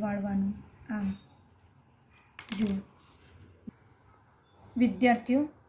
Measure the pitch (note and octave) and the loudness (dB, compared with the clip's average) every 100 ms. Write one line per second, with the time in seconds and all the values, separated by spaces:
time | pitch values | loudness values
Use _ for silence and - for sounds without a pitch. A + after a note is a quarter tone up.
0 | G#3 G3+ G3+ G3 G3 G3+ - - - G#3+ | -2 -2 -2 0 0 -4 -10 -12 -8 -4
1 | G3 G3 - - - _ _ _ _ _ | -4 -6 -12 -20 -20 _ _ _ _ _
2 | _ - _ - - F#3+ G#3 G3 - - | _ -20 _ -16 -6 -2 0 -2 -6 -20
3 | - - - - - - - - _ _ | -20 -20 -20 -20 -20 -20 -20 -20 _ _
4 | - - _ _ _ _ - - A#3+ F#3 | -20 -20 _ _ _ _ -8 2 2 4
5 | B3 A#3 - C4 D4+ - | 4 4 4 2 0 -6